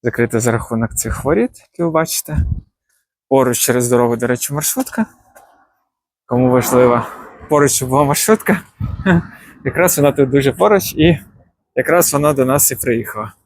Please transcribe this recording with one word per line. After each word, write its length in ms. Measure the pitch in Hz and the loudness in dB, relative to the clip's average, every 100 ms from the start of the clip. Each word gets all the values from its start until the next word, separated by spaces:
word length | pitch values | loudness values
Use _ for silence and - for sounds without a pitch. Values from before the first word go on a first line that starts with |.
Закрите 360 | 117 - 117 117 | -6 -2 -2 0
за 120 | 117 | 0
рахунок 440 | 113 - 113 113 - | -2 -4 -4 -4 -6
цих 280 | 113 - | -8 -6
воріт, 280 | 135 175 247 - | -2 0 -2 -6
які 240 | _ - | _ -6
ви 60 | 170 | -4
бачите. 480 | 160 165 - - 151 - - - _ _ _ _ _ _ | -2 -4 -6 -6 -4 -2 -4 -10 _ _ _ _ _ _
Поруч 280 | 135 123 117 | 2 2 0
через 320 | - 123 120 | 0 0 2
дорогу, 260 | 123 120 117 | 2 2 0
до 120 | 120 | -2
речі, 260 | 123 - | -2 -4
маршрутка. 520 | 143 151 - 262 - 220 _ _ - _ _ _ _ _ _ _ _ _ | -6 -4 -4 -6 -4 -6 _ _ -20 _ _ _ _ _ _ _ _ _
Кому 260 | 123 127 | 0 2
важливо, 540 | 127 117 127 123 120 113 - - - - | 2 2 4 4 4 -2 -12 -20 -20 0
поруч, 220 | 147 143 | 2 2
щоб 180 | - 127 | 0 0
була 140 | 131 | 0
маршрутка, 580 | 143 147 - 220 - 196 - _ - - 196 | 2 0 2 0 2 -2 -4 _ -10 -4 2
<laughs> 160 | 170 - - - - 135 | 2 0 -18 -20 -10 -6
якраз 320 | 135 180 - | 0 0 2
вона 140 | 143 | 0
тут 180 | 139 135 | 2 2
дуже 220 | 139 139 | 2 0
поруч 420 | - 311 202 - | 2 2 2 0
і 260 | - 160 160 - _ _ _ _ - | 0 2 2 -4 _ _ _ _ -6
якраз 380 | 127 170 165 | 0 2 2
вона 200 | 143 147 | 0 0
до 120 | 139 127 | 0 2
нас 260 | 143 - | 2 0
і 40 | 127 | -2
приїхала. 580 | - 117 104 107 107 _ | -2 -2 -4 -10 -12 _